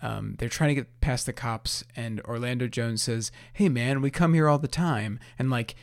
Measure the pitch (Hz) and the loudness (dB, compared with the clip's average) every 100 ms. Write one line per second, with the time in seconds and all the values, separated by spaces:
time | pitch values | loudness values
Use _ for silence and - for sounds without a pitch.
0 | 113 107 104 101 113 - 151 143 - - | -8 -6 -8 -6 -4 2 2 2 -4 -4
1 | - 123 - - 123 113 - - - - | -2 -2 -4 -6 -6 -4 -4 -6 -8 -8
2 | 117 107 - 117 123 123 123 123 117 110 | -6 -6 -6 -4 -2 -2 -2 -2 -2 -2
3 | - 113 113 - - - 196 123 123 135 | -2 -2 -4 -10 -8 2 2 4 0 0
4 | 139 - 175 165 156 147 151 - 175 117 | 0 2 4 6 6 4 2 0 0 0
5 | 107 107 - - 131 123 113 - | -2 -6 -10 -2 0 0 -2 -10